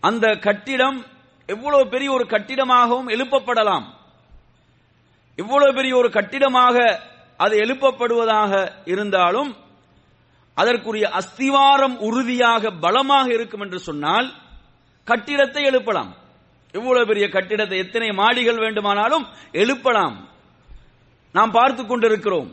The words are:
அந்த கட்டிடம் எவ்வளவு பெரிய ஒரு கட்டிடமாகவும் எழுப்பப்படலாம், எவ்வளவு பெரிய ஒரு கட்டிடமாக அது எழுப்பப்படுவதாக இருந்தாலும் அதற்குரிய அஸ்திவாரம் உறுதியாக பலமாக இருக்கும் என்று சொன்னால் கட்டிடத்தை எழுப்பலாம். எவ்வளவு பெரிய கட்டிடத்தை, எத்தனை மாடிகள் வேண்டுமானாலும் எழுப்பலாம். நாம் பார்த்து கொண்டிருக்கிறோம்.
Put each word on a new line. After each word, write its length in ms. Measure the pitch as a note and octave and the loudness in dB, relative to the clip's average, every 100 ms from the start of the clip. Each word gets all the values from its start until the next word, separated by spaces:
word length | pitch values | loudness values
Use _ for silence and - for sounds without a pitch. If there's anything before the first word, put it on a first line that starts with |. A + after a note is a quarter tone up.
அந்த 220 | - A3+ A3 G#3+ | -2 0 0 0
கட்டிடம் 580 | G#3 G3+ - C4 C4 C4+ - - _ _ - | -2 -4 -4 -2 -2 -2 -14 -20 _ _ -12
எவ்வளவு 360 | G#3 C#4 C#4+ B3+ | -8 0 2 2
பெரிய 220 | B3 C#4 | -2 -2
ஒரு 140 | C4 A#3+ | -2 -2
கட்டிடமாகவும் 840 | A3 G#3 C4 C4+ B3 A#3+ B3 B3+ | -4 -4 -4 2 4 4 0 -4
எழுப்பப்படலாம், 720 | A3 B3+ C4+ C4 A#3+ G#3+ E3+ G#2 - _ _ _ - _ _ _ _ _ _ _ _ _ - | -4 -2 -2 -2 0 0 0 -6 -20 _ _ _ -20 _ _ _ _ _ _ _ _ _ -14
எவ்வளவு 320 | G3 C#4 C#4 | -2 2 4
பெரிய 200 | C4+ C4 B3+ | 2 0 2
ஒரு 140 | A#3+ | 2
கட்டிடமாக 680 | G#3+ G3+ C#4 C4+ B3+ B3 B3 A#3 F3+ - - _ _ | 0 -4 0 2 4 4 4 2 0 -8 -20 _ _
அது 160 | F3 G#3+ | 0 0
எழுப்பப்படுவதாக 960 | A3 C4 C4 - A#3+ A#3 A3+ G#3+ G#3 G3 F#3+ - - | 0 0 0 0 -2 0 2 2 2 0 -2 -8 -6
இருந்தாலும் 680 | F#3 G#3 F#3+ F3 G#3 C#4+ A3+ - _ _ _ _ _ _ _ _ - | -6 -2 0 2 0 -4 -10 -20 _ _ _ _ _ _ _ _ -2
அதற்குரிய 480 | G#3 A#3 G#3 G#3+ G#3 | 0 0 -2 -4 -2
அஸ்திவாரம் 840 | F3 F3+ - C4+ C#4 C#4 C4+ C4+ B3 | -4 -8 -4 0 4 6 6 2 -2
உறுதியாக 720 | G#3+ A#3+ A#3+ B3 A#3+ A#3 G#3+ F3 | -4 -2 -2 2 2 2 -2 -2
பலமாக 500 | E3+ A3+ C4+ C#4 B3+ | 0 0 2 2 2
இருக்கும் 340 | A#3 A3+ G#3 | -2 -4 -10
என்று 160 | G3+ F3+ | -10 -10
சொன்னால் 480 | F3+ D3 D3 G3 C4 - - - _ _ _ _ - | -10 -6 -2 -2 -2 -10 -20 -20 _ _ _ _ -2
கட்டிடத்தை 540 | A#3 - C#4 C4+ C#4+ | -2 0 0 0 2
எழுப்பலாம். 460 | C#4 C4 G#3 F#3+ G2+ F2+ _ _ _ _ _ | 2 2 0 -4 -4 -14 _ _ _ _ _
எவ்வளவு 340 | F#3+ B3 B3 A3+ | -10 0 2 2
பெரிய 180 | G#3 G3+ | 0 0
கட்டிடத்தை, 500 | G3 F#3 G#3 G#3 F#3 | -2 -4 -4 -4 -4
எத்தனை 300 | F#3+ A#3 A3+ | -4 -4 -4
மாடிகள் 460 | G3 G#3 B3 A#3 A#3 | 0 0 2 0 0
வேண்டுமானாலும் 680 | A3 G#3+ G3+ G3+ A3 D#4 C4 - - | -2 -2 -2 0 0 -2 -4 -18 -10
எழுப்பலாம். 640 | D3+ A3 C4 B3+ A3+ E3 G2 F#2+ _ _ _ _ - _ _ _ _ _ F#3 | -2 0 0 0 0 0 -6 -20 _ _ _ _ -20 _ _ _ _ _ -2
நாம் 200 | A3 A3+ | 2 2
பார்த்து 280 | C4 A#3+ | 2 0
கொண்டிருக்கிறோம். 680 | A3 A#3+ A3+ G#3+ G3+ F3+ A2 | -6 0 0 0 -2 -4 -6